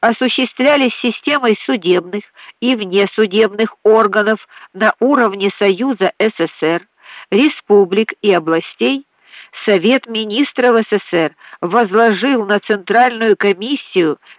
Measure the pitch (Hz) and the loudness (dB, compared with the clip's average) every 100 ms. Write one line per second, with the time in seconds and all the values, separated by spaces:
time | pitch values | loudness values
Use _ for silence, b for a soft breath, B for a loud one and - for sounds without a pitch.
0 | 233 226 254 - 247 - 262 285 254 - | -2 0 -2 -2 -4 0 2 2 0 -2
1 | 247 - - 285 240 208 - 240 180 180 | -6 -4 -4 -2 0 -2 -2 -4 0 -2
2 | 175 202 - _ B B 247 240 190 196 | -2 -10 -12 _ B B -4 -2 -2 -2
3 | 196 - 208 202 208 208 220 - 214 220 | 0 0 0 2 0 0 -4 0 2 4
4 | 208 196 208 220 - B B 190 220 - | 4 0 0 -2 -6 B B -2 -2 0
5 | 247 277 220 196 196 - 202 185 269 226 | 0 2 0 0 -4 0 0 0 -2 -2
6 | 190 - 220 - 165 - 156 170 _ _ | -2 0 -4 -2 -6 -4 -4 -4 _ _
7 | B B B 202 294 - - 208 180 208 | B B B 0 0 -2 2 4 4 0
8 | 220 - 208 175 160 165 - - 240 269 | -2 -2 0 0 0 -2 -4 -4 -2 -2
9 | - B B B B - - 196 196 269 | -8 B B B B -8 0 2 2 0
10 | 233 220 214 220 277 - 247 226 220 202 | -2 -8 -6 -2 -4 0 2 2 0 -4
11 | - 175 156 _ B B 170 226 208 208 | -2 -2 -2 _ B B -2 0 0 2
12 | 233 190 254 254 202 208 - 208 175 226 | 2 2 0 -2 0 -2 -2 -6 0 2
13 | 247 226 226 196 202 180 226 285 - 185 | 2 0 0 0 0 -2 -4 -8 -6 -2
14 | 160 139 b | -2 -2 b